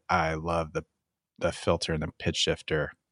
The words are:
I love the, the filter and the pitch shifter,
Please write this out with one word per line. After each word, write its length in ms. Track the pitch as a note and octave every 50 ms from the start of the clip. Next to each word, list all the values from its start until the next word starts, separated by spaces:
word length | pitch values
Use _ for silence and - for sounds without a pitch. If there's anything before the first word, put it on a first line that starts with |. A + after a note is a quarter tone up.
| _ -
I 240 | F#2 F2+ - - -
love 400 | D#3 D#3+ E3+ - E2 - D#3 -
the, 100 | - D#2 _ _ _ _ _ _ _ _ _ _
the 140 | - G#2+ G2
filter 420 | - - - G2 E2+ E2 - - E2
and 80 | D2+
the 60 | D#2 - -
pitch 200 | - - F2 D#2+
shifter, 560 | - - E2 D#2 - - - D#2 D2+ C#2+ - - _ _ _